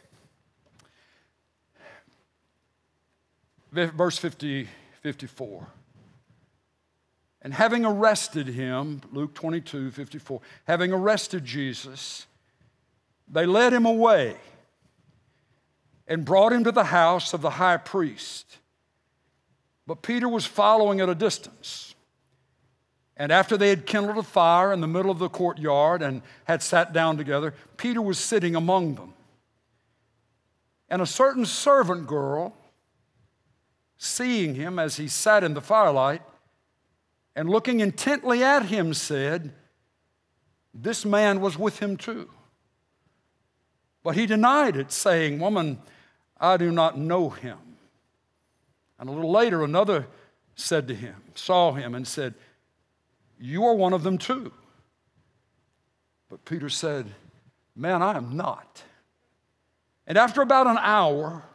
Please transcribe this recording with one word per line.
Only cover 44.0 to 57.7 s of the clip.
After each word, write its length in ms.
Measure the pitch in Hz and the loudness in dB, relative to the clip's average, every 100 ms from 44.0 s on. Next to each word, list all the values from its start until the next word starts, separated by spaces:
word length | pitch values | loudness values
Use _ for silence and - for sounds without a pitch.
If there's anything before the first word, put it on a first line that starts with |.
But 100 | 170 | -4
he 120 | 160 226 | 0 2
denied 500 | 214 226 285 277 143 | 4 4 4 2 0
it, 160 | 135 | -4
saying, 480 | - 202 170 156 143 | -2 2 2 2 0
"Woman, 400 | 180 208 160 127 - - _ _ _ _ | -2 0 -2 -6 -12 -20 _ _ _ _
I 180 | 170 185 | 2 4
do 120 | 170 | 2
not 260 | 170 160 143 | 2 2 0
know 340 | 156 180 156 | -2 0 -2
him." 280 | - 127 98 - - _ _ _ _ _ _ _ _ _ _ _ _ | -4 -12 -16 -20 -20 _ _ _ _ _ _ _ _ _ _ _ _
And 100 | 127 | -12
a 40 | |
little 200 | 143 160 | -6 2
later, 320 | 190 240 170 | 4 4 2
another 420 | 151 170 208 175 131 - _ _ _ - | 0 2 2 0 -2 -12 _ _ _ -12
said 300 | - 165 127 | -2 -2 -2
to 60 | |
him, 200 | 113 117 98 - | -8 -12 -18 -20
saw 380 | - - 185 170 | -12 0 2 4
him, 220 | 139 120 | 0 -6
and 120 | 120 127 | -10 -10
said, 280 | - 131 107 _ _ _ _ _ _ _ _ _ _ | -8 -8 -10 _ _ _ _ _ _ _ _ _ _
"You 260 | 123 165 | -10 -2
are 80 | 240 | 2
one 220 | 226 185 | 2 2
of 80 | 185 | 2
them 160 | 165 185 | 0 -4
too." 340 | - 262 240 - _ _ _ _ _ _ _ _ _ _ _ _ _ _ _ _ _ | -4 -6 -8 -16 _ _ _ _ _ _ _ _ _ _ _ _ _ _ _ _ _
But 160 | 95 | -20
Peter 240 | - 160 143 | -10 -8 -6
said, 380 | - 165 143 107 101 _ _ _ _ _ | -6 -4 -6 -8 -16 _ _ _ _ _